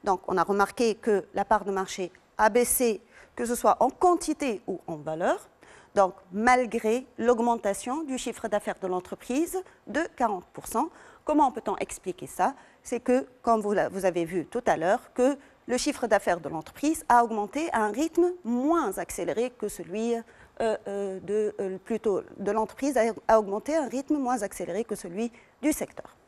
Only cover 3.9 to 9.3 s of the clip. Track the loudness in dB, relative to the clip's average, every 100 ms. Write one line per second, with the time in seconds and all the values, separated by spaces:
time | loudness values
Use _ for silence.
3.9 | 4 4 4 0 -2 -2 -4 -6 -8 -8
4.9 | -8 -8 -2 0 0 -6 _ -20 -20 -4
5.9 | 2 2 2 -10 0 4 4 2 -2 0
6.9 | 0 -2 -2 2 4 2 0 -2 -4 -6
7.9 | -6 -6 -6 -6 -8 -4 -4 -4 -6 -4
8.9 | -4 -6 -16 -4